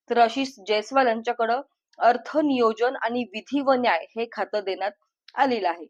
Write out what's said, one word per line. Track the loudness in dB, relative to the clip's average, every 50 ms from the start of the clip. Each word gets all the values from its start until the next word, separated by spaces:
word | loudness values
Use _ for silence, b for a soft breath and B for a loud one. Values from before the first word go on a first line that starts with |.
| _ -2
तर | 2 4
आशिष | 4 4 2 -2 -6 -6 -8 -12 -4
जयस्वाल | -2 -2 -2 -2 0 0 2 2
यांच्याकडं | 2 0 0 -2 -4 -2 -2 0 0 0 -2 -4 -8 _ _ _ _ _ 2
अर्थ, | 2 2 2 2 -2 -2 -2
नियोजन | 0 0 2 2 2 2 2 2 0 -2 -2 -2 -2 -4
आणि | -4 -4 -4 -6
विधी | -6 -8 -12 -8 -6 -4 -2
व | 2 2 2
न्याय | 2 4 2 2 0 -2 -6
हे | _ -8 -8 -6 -6
खातं | -6 -6 -4 -4 -4
देण्यात | -2 -4 -4 -4 -4 -6 -6 _ _ _ _ _ _ -10 -2
आलेलं | 0 0 2 2 0 0 -2
आहे. | -4 -4 -8 -16